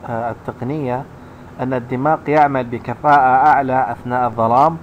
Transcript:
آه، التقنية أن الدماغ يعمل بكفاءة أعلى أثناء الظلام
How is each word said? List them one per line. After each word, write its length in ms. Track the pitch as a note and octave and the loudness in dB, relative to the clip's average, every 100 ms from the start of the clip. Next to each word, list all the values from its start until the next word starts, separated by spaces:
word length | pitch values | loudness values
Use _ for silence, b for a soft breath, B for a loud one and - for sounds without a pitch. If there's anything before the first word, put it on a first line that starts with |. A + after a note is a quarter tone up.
| - | -8
آه، 220 | A2+ A#2 | -6 -6
التقنية 720 | A2 - - B2 D3+ C3 B2+ - B B B B - | -8 -12 -10 -8 -6 -4 -6 -8 B B B B -8
أن 140 | B2+ | -6
الدماغ 440 | B2+ B2 B2+ C#3+ D#3 - | -4 -4 -4 -2 -2 0
يعمل 360 | D3+ C#3+ C3+ | 2 2 0
بكفاءة 800 | A#2+ A#2 - A#2+ D3+ C#3+ C3 C3 D3 | -4 -8 -8 -4 2 4 4 4 4
أعلى 460 | C#3 C3 C3 A2+ | 2 2 -2 -2
أثناء 340 | A#2+ B2 B2 A#2+ | -6 -4 -2 -2
الظلام 500 | A2+ A2+ B2 D#3 E3 | 0 2 4 2 0